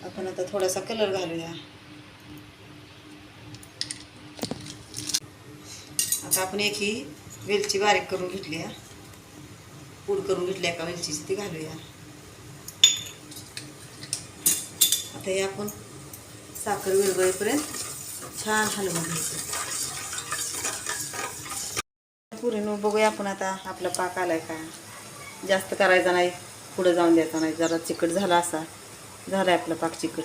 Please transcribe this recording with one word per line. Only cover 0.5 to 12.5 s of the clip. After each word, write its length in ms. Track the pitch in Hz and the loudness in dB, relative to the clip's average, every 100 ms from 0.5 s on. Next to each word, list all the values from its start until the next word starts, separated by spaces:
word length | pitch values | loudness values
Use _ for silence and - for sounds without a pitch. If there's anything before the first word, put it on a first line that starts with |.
थोडासा 280 | 202 185 190 | 2 2 0
कलर 320 | 185 226 208 | -2 2 2
घालूया. 420 | 190 175 165 165 160 - - - - - - - - - - - - - - - - - - - - - - - - - - - - - - - - - - - - - - - - - - - - - - | 2 -2 -4 -6 -10 -12 -18 -18 -18 -18 -20 -16 -16 -16 -20 -18 -18 -18 -18 -18 -18 -18 -18 -16 -16 -16 -10 -8 -8 -10 -18 -16 -6 -6 -4 -8 -14 -12 -10 -2 -2 -4 -18 -18 -18 -16 -16 -10 -4 -2 -2
आता 180 | 185 190 | 0 0
आपण 180 | 190 202 | 2 2
एक 140 | 208 | 0
ही 320 | - 202 226 277 - - - | 2 0 -2 -6 -14 -16 -14
वेलची 360 | - 202 202 190 | 0 2 2 2
बारीक 240 | 208 190 | 6 4
करून 240 | 175 180 180 | 4 -2 -2
घेतली 280 | 190 160 160 | -4 -6 -6
आहे, 180 | 214 - - - - - - - - - - - - - - | -6 -10 -16 -18 -16 -18 -18 -18 -16 -18 -18 -18 -18 -14 -2
पूड 120 | 196 | 0
करून 260 | - 185 180 | 2 0 0
घेतली 220 | 190 175 | 0 -2
एका 160 | 170 | -2
वेलचीची, 400 | 165 175 - 151 - | -4 -4 -4 -6 -4
ती 60 | 196 | -4
घालूया. 360 | 202 160 156 160 - - - - - - - | -4 -6 -8 -10 -14 -18 -18 -18 -18 -18 -18